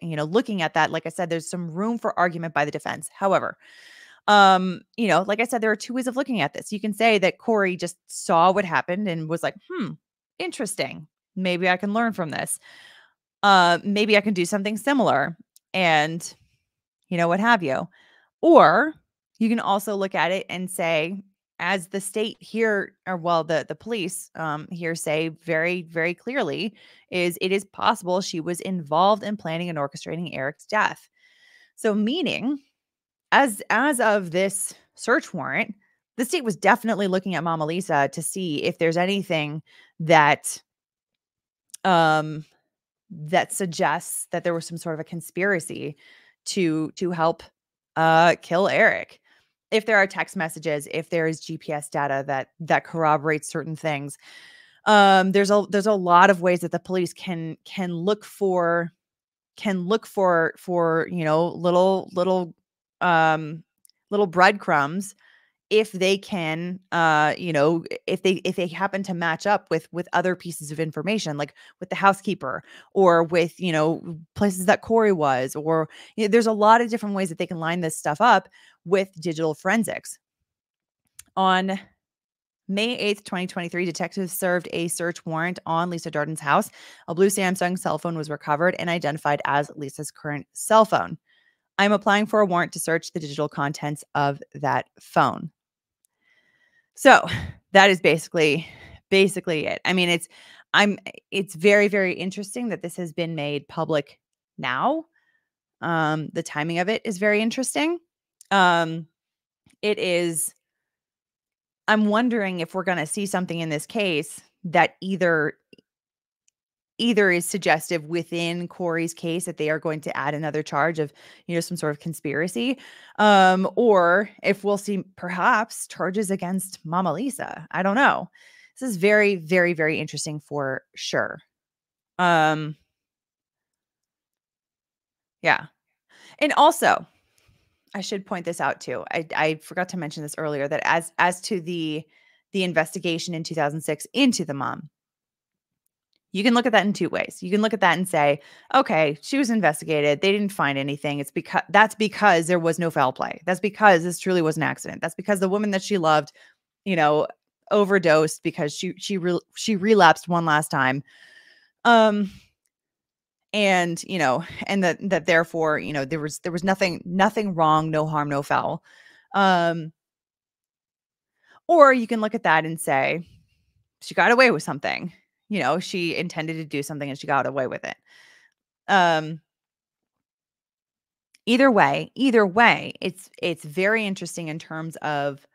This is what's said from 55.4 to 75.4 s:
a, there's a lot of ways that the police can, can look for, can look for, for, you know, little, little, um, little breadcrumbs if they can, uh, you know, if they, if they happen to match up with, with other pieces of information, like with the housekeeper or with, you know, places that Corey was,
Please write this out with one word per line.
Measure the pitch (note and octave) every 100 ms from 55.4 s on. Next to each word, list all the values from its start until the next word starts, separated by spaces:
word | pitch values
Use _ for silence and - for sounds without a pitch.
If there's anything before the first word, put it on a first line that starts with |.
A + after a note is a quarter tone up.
| G3+
a, | G#3 G3
there's | G3+ G3+
a |
lot | G3+ F3+ F3 G3+
of | F3+
ways | F3+ F3+
that | E3+
the | F3
police | - F#3 E3+
can, | - - E3+ D#3+ - -
can | - F3+
look | E3+ F3+ G#3
for, | - - G3 F3+ E3+ E3+ E3+ _ _ _ _ _ _ -
can | A3 F#3+
look | F3 A3 -
for, | - F#3 E3+ E3 -
for, | - F3 E3 E3 -
you | F3
know, | D#3 D#3 E3+
little, | - F3 F3 F#3+ F#3+ -
little, | F3+ F3+ F#3 E3+ - _ _ _ -
um, | F3+ E3 D#3+ D#3 D3+ D#3+ - _ _ _ -
little | G3+ G3+
breadcrumbs | E3+ F#3 G3+ - D#3 C#3 F3+ G3 - _ _ _ _ -
if | G#3+ A3
they | F#3 F#3 G3
can, | - G3 D#3+ D#3+ F3 F#3 -
uh, | E3+ E3 D3+ D3+ -
you | F3
know, | D3+ D3 E3+ - - -
if | F#3
they, | F#3+ F3+
if | F3+ F#3
they | E3+
happen | E3 G3 G3
to | G3
match | F3 E3+ D#3+ G3+
up | G3+ -
with, | D#3+ -
with | E3 F3
other | E3 F3+
pieces | F#3 F3 D#3+ D3
of | D#3
information, | D#3+ D#3 E3 G#3+ E3 C#3+
like | D3 _ - -
with | F3+
the |
housekeeper | F#3 G3 F#3+ - F#3 C3+ - - - _
or | G3 F#3+ E3+
with, | E3 E3+ E3 -
you | F3+
know, | D#3 D#3 E3 - D#3+ E3
places | - G#3 F#3
that | F#3 F#3+
Corey | - A3+ G#3+
was, | F3+ D3 B2+